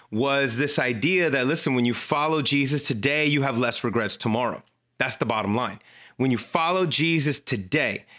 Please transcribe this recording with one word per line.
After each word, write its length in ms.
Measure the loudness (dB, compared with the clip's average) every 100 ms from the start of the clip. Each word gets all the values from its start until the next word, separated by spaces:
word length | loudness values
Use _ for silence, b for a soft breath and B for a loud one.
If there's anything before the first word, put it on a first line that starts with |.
| B
was 440 | -2 0 2 0 0
this 240 | -2 0
idea 500 | 0 0 0 2 2
that, 160 | 2 2
listen, 300 | 0 0 2
when 80 |
you 100 | 2
follow 480 | 0 -2 -2 0 0
Jesus 460 | 0 2 2 0 -2
today, 380 | -2 0 2 2
you 160 | 2
have 160 | 2 0
less 260 | 0 0
regrets 320 | -2 0 -2 -2
tomorrow. 480 | -2 0 0 -4 -12 _ _ -6
That's 180 | -4 -2
the 100 | -2
bottom 320 | 0 0 0
line. 220 | -2 -8 B B B B
When 160 | 0
you 60 | 0
follow 480 | -2 -2 0 0 0
Jesus 520 | 0 2 2 0 -2
today, 640 | -4 -6 -2 -2 0 -4 -10